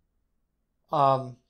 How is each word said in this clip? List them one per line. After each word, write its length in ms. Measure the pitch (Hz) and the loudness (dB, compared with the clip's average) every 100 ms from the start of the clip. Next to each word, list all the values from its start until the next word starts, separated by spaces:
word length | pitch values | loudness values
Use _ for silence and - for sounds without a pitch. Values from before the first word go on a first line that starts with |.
| _ _ _ _ _ _ _ _ _ | _ _ _ _ _ _ _ _ _
Um, 460 | 156 139 131 127 123 | 0 2 2 -4 -16